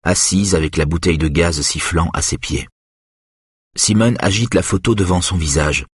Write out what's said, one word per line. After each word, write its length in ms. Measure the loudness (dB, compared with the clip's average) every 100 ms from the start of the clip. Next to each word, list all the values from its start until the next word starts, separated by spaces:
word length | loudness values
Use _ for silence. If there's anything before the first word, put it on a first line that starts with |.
assise 520 | 0 0 2 0 2 0
avec 220 | 0 0
la 80 | 0
bouteille 320 | 0 0 2
de 100 | 0
gaz 340 | 2 0 0
sifflant 480 | -4 -4 -2 -2 -2
à 80 | -2
ses 160 | -4 -4
pieds. 320 | -4 -6 -6 _ _ _ _ _ _ _ _ _ _ -4
Simone 400 | 0 4 2 2
agite 340 | 0 0 0
la 100 | 0
photo 320 | 0 -2 0 0
devant 260 | 2 0
son 140 | 0 -2
visage. 500 | 0 0 0 -2 -6